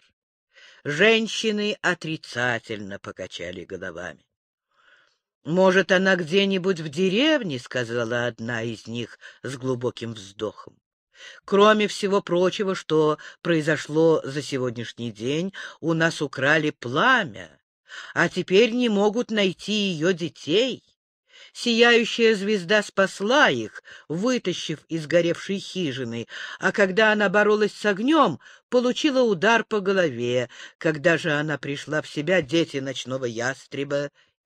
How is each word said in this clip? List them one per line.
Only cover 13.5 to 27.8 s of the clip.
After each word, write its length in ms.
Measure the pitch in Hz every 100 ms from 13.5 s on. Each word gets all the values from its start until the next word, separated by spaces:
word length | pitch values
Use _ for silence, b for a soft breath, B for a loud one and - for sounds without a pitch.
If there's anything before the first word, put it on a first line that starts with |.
| 165 151 151 - 151 165 156
за 180 | - 143
сегодняшний 680 | 135 139 127 117 113 - 117
день, 420 | 104 117 151 190 B B B
у 120 | 151
нас 280 | 160 165 -
украли 500 | 143 - 135 160 151
пламя, 880 | - 120 139 226 254 170 98 82 69 _ _ B B B
а 160 | - 165
теперь 420 | - - 185 233
не 180 | 240 240
могут 420 | 202 208 208 240
найти 580 | 220 196 160 - 208 202
её 240 | 165 165
детей. 680 | 175 165 - - 180 262 170 _ _ _ _ B B B
Сияющая 840 | - 240 226 233 233 226 - 226 214
звезда 480 | 196 214 170 214
спасла 680 | 202 - 190 - 196 285 247
их, 320 | 131 107 - B B B
вытащив 720 | 160 226 247 - 170 - 151 _
из 180 | 160 147
горевшей 520 | 165 170 165 - 196
хижины, 680 | - 185 165 123 120 117 113 B B B
а 120 | 269
когда 420 | 277 190 185 220
она 160 | 208 202
боролась 440 | 202 208 208 208
с 120 | -